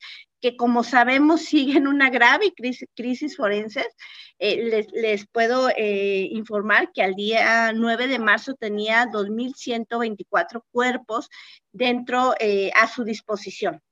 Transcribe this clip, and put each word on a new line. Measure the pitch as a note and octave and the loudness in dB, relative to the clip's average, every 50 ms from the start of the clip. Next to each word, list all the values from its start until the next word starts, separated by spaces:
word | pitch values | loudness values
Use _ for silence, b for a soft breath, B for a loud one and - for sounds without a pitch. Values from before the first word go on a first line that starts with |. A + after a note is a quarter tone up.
| B B B B B B _ _ | B B B B B B _ _
que | - B3 A#3+ | -4 -4 -2
como | B3 A#3+ A#3+ A#3+ A#3+ A3+ | 0 0 2 2 2 0
sabemos | - C#4 B3 A#3+ B3 C4 C4+ D4 D4+ E4+ D#4+ - | 2 4 4 4 4 4 4 6 6 4 4 0
siguen | - - D4+ C4+ C4+ C4+ D#4+ C#4 C#4 | 2 2 2 2 4 4 2 4 4
una | C#4+ C#4+ C4+ C4 | 2 2 2 2
grave | B3 A#3+ A#3+ A#3+ C#4 D4+ G#4+ F#4+ - | 4 4 4 6 6 4 2 0 -2
crisis, | - A3+ B3+ B3 - C4 - _ | -2 -6 -6 -6 -6 -10 -18 _
crisis | - A3 B3 B3+ B3 D4+ D4 - | -8 -6 -4 -4 -4 -4 -8 -6
forenses. | - C4 G3+ G#3 G#3 G#3+ A3 G#3 C4+ - A#4 _ B B B B B B B B - | -2 -2 0 0 -2 -4 -6 -6 -6 -6 -6 _ B B B B B B B B -4
Eh, | F3+ G#3 F3+ - A#3 | -2 -2 0 0 -2
les, | A#3 A3 G#3+ G#3+ G#3+ - | 0 0 -2 -2 -4 -6
les | A3+ A3+ A3 G#3 G3+ G3+ | -4 -2 -2 -2 -2 -4
puedo, | _ - A#3 A3+ A3+ B3 B3+ C4 B3+ - | _ -2 0 0 2 2 2 2 0 0
eh, | - A3 G#3 G3+ G3 G3+ G3+ G3 F#3+ F#3+ - | 0 0 -2 0 0 0 0 0 -2 -2 -4
informar | - A3 G#3+ G#3+ G#3+ G#3 G3+ G#3+ G#3 A3+ F4+ F4 - | -6 -8 -8 -4 -4 -4 0 2 2 2 2 0 -2
que | - G3 | -2 0
al | F#3+ F#3+ | 0 0
día | F#3+ G3+ G#3 A3+ A3+ G#3 A3 A3+ A#3 A3+ A3+ A3 | -2 -2 0 0 2 2 2 2 2 2 0 0
nueve | A3+ A#3 A#3 A3+ A3 B3 | 0 0 0 0 0 -2
de | C4+ C4+ A#3+ | -2 -2 -2
marzo | A3+ G#3+ G3+ A3+ - - C4+ | 2 2 2 0 0 -6 -10
tenía | - A#3 G#3 G#3 G#3 G#3 A3 A3 A#3 B3 A#3+ A3 | -8 -6 -6 -6 -4 -4 0 2 2 0 0 -2
dos | G#3+ G3+ G3+ | -6 -4 -4
mil | G#3+ A3+ B3 B3+ C#4 | -4 -6 -6 -8 -8
ciento | - - B3+ A#3+ A#3 A#3 - A#3 A#3 | -10 -8 -6 -6 -6 -6 -6 -4 -4
veinticuatro | A#3+ A3+ G#3+ G3 F#3+ - - F4 F4 E4+ - A#3 _ _ | -4 -4 -6 -8 -10 -2 -2 -2 -2 -2 -6 -16 _ _
cuerpos | - A#3+ B3 B3+ A#3+ B3+ - - A3 A#3 - - B B B B B B B _ - | -2 -2 0 0 -2 -4 -6 -6 -6 -6 -6 -8 B B B B B B B _ -6
dentro, | F#3+ B3 B3 B3 B3 B3 - A#3+ B3 B3+ - - - | -2 0 0 0 -2 -4 -4 -2 0 2 2 0 0
eh, | A3+ G#3 G3+ G3 G3 F#3 - | 0 0 0 0 0 0 2
a | - A3+ | 2 2
su | A#3 - C4+ A#3 | 2 0 -6 -6
disposición, | G#3 A3 G#3 - - G#3+ G3+ - G3 - - G#3+ F3+ D#3+ D#3 _ _ | -6 -6 -8 -8 -8 -8 -8 -8 -12 -12 -6 -6 -6 -6 -6 _ _